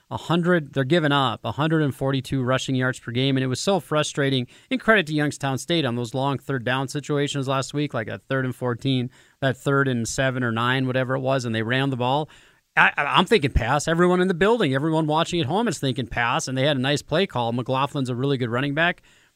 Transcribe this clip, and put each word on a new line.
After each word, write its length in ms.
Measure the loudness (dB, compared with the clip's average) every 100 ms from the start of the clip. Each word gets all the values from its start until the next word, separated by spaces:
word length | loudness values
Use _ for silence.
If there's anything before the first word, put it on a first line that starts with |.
| _
a 60 | -8
hundred, 560 | -2 0 2 0 0
they're 100 | -2
giving 280 | 2 2 4
up 280 | 2 2 -2
a 100 | -4
hundred 280 | -2 0 2
and 140 | 2 0
forty-two 480 | -2 -2 -2 -2
rushing 320 | 0 0 0 0
yards 240 | -2 -4
per 120 | -6
game, 260 | -2 0 0
and 60 |
it 40 | 0
was 120 | -2
so 200 | 0 0
frustrating. 640 | 0 -2 0 0 0 0 -2 -10 _
And 100 | -2
credit 280 | 4 4 2
to 80 | 0
Youngstown 420 | -2 -2 -4 -4
State 280 | 0 0 0
on 100 | -2
those 180 | -2
long 240 | -2 -2 -2
third 260 | -4 -4
down 260 | -2 -2 -2
situations 580 | -6 -2 0 0 -2 -2
last 260 | -2 -2
week, 220 | -4 -4 -4
like 120 | -6
a 120 | -8
third 260 | -4 -2 -2
and 100 | -4
fourteen, 540 | -4 -2 0 0 -2 -8 _ _
that 160 | -2 0
third 300 | 0 2 2
and 200 | 0 -2
seven 360 | -2 -2 0
or 80 | -2
nine, 340 | 0 2 2 0
whatever 300 | 0 0 -2
it 60 |
was, 220 | 0 0
and 120 | 0 -2
they 80 |
ran 260 | 0 0 0
the 80 | 0
ball. 320 | 0 0 -2 -10 -20 _ _ 2
I, 140 | 2 2
I, 60 | 0
I'm 200 | 2 4
thinking 260 | 2 2
pass. 360 | 0 0 0 0
Everyone 320 | 2 4 4
in 80 | 2
the 60 |
building, 420 | 2 2 2 2 2
everyone 320 | 2 2 2
watching 320 | 2 0 0
at 60 | 0
home 240 | 0 -2
is 100 | -2
thinking 280 | -2 -2 -4
pass, 420 | -2 0 0 -2
and 80 | 0
they 80 | 0
had 100 | 0
a 60 |
nice 200 | 0 -2
play 240 | 0 -2 0
call. 280 | -2 -2
McLaughlin's 560 | -2 -2 -2 -2 -2 -4
a 60 | -2
really 220 | -2 0
good 120 | -2
running 240 | -2 -2
back, 280 | 0 -2 -2 _ _ _